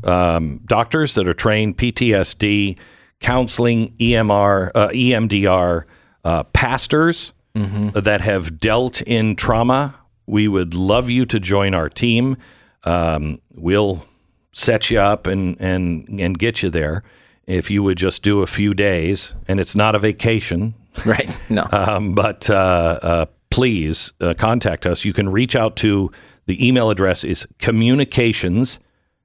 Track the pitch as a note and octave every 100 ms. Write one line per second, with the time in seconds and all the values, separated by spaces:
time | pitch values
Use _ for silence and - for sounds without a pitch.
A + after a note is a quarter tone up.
0 | F#2 F2+ F2 E2 D#2+ C2 - G#2+ A#2 D#3+
1 | D3 A2 F2+ E2 A2+ G#2+ G#2+ - B2 -
2 | A#2+ G2+ F2+ - G#2+ G#2 G2+ F#2 - -
3 | _ _ B2 B2+ A#2+ - A#2+ A#2 A2+ -
4 | A#2 A#2 G#2+ G2+ G2+ G2 F#2 A#2 G#2 B2
5 | B2 A#2 A2 G#2 G2 F#2 F2 E2+ - _
6 | _ _ E2 E2 - - B2 C3 - D3+
7 | E3 E3 - - _ A2 G2 G#2 G#2 G#2
8 | G2+ G2+ G#2 G2 D#2+ D#2+ A2 A2+ B2+ -
9 | - A2+ A2 G2+ - A2+ A#2+ C3+ C#3+ -
10 | _ _ - G#2 G#2+ F#2+ E2+ F2 F#2+ A#2
11 | B2 B2 B2 G#2+ F2+ G2+ G2 F#2 D#2 -
12 | A#2+ A2+ C3 C3 - - _ _ - F2
13 | E2 D#2 D2+ C#2 _ - E2 G2+ G2+ F2+
14 | - _ _ _ _ - - A2 - A2+
15 | G2+ G#2 F2+ F#2+ F2+ - F#2 F#2 F2 D#2+
16 | - G2 F2+ E2+ A2+ - F#2 D#2+ D2+ F#2
17 | - _ _ _ - F2+ - G2+ G2 E2+
18 | F#2 - G2+ G2+ F#2 - G2+ G2 G2+ F2
19 | E2 G2+ - - - G2 F2+ G#2 G#2+ G#2
20 | G#2+ G#2 A2+ A2 - F2 A2 - _ -
21 | A2 A2+ - - - G#2+ - G#2 F#2+ G2+
22 | G#2 G2+ G#2+ - - G2 F#2 F2 E2 E2
23 | E2+ E2+ D#2 _ _ - B2+ G2+ D#2 D#2
24 | - - F2 E2 A2 A#2+ G2+ E2 F2+ E2+
25 | G#2+ G2+ G2 G2 B2+ B2+ A2 - A2 G2+
26 | F#2+ - - _ - F#2 B2 B2+ A2 F#2+
27 | F#2+ F2 C#2+ F#2 - - - A2+ A#2 C3+
28 | C3+ - A#2 - F#2 G2+ B2+ - _ _
29 | _ _